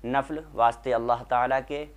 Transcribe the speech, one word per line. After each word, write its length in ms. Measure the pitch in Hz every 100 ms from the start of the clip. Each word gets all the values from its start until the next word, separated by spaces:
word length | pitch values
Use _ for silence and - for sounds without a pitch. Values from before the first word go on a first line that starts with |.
| 117
नफल 380 | 135 135 156 156
वास्ते 380 | - 117 117 131
अल्लाह 300 | 117 120 120
ताला 380 | 123 123 123 131
के 280 | 131 147 151